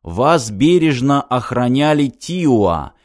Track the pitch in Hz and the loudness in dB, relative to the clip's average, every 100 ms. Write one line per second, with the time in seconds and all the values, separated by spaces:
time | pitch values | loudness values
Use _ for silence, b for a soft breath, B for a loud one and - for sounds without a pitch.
0 | 82 90 139 170 110 101 147 175 160 127 | -10 -2 2 2 0 0 2 2 2 0
1 | 135 143 - 127 - 123 123 131 151 151 | 0 -2 -2 -4 -4 -2 0 0 2 2
2 | 139 - - 180 156 117 95 82 64 - | 0 -6 -10 -4 2 2 2 -2 -6 -18